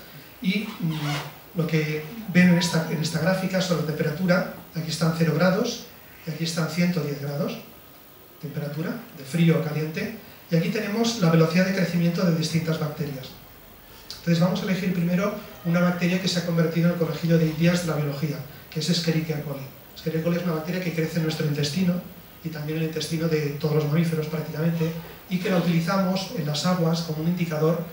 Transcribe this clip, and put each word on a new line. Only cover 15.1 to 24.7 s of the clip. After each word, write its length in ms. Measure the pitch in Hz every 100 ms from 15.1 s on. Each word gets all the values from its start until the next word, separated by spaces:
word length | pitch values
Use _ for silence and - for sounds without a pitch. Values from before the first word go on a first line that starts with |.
| 180 208 - - - 170
una 140 | 175
bacteria 420 | 175 175 175 180
que 60 | 175
se 120 | 175
ha 60 | 170
convertido 420 | 165 160 170 170
en 60 |
el 60 | 165
conejillo 380 | 151 147 165 165
de 100 | 156
indias 340 | 151 170 175
de 60 | 160
la 80 | 147
biología, 420 | 143 139 151 - - - -
que 100 | 160
es 80 | 175
Escherichia 520 | 165 170 156 - 143
coli. 200 | 143 135 135 - - -
Escherichia 280 | 160 160
coli 140 | 170 180
es 60 |
una 100 | 180
bacteria 300 | 156 175 185
que 100 | 170
crece 240 | 160 156 175
en 60 |
nuestro 240 | 156 - 151
intestino 460 | 143 143 190 180 175 - - - -
y 60 | 156
también 280 | 156 147 160
en 60 |
el 60 | 160
intestino 380 | 156 - 160 160
de 300 | 151 143 -
todos 140 | 151 147
los 100 | 147
mamíferos 420 | 165 165 156 147
prácticamente, 640 | 160 - 151 165